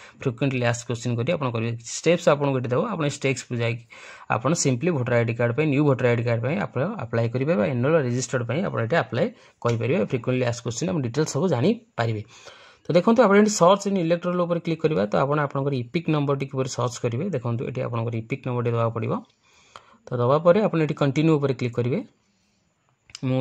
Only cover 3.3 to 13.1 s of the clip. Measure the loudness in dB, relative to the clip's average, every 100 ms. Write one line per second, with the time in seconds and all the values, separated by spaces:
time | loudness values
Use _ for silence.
3.3 | -2 -4 -4 -2 -4 -10 -20 -20 -12 -4
4.3 | -2 0 0 0 0 0 -2 0 0 0
5.3 | 0 0 0 0 2 2 4 2 2 0
6.3 | 0 -2 -2 -4 -2 -4 -4 -4 -2 0
7.3 | 0 0 0 0 0 2 2 2 -2 -2
8.3 | -4 -2 -2 -2 -2 0 0 0 0 -2
9.3 | -4 -20 -6 -2 -2 0 0 0 -2 -2
10.3 | 0 0 -4 -6 -6 -4 -2 -2 -2 -2
11.3 | 0 0 2 2 0 _ -4 -2 -2 -8
12.3 | -18 -20 -20 -20 _ 0 2 4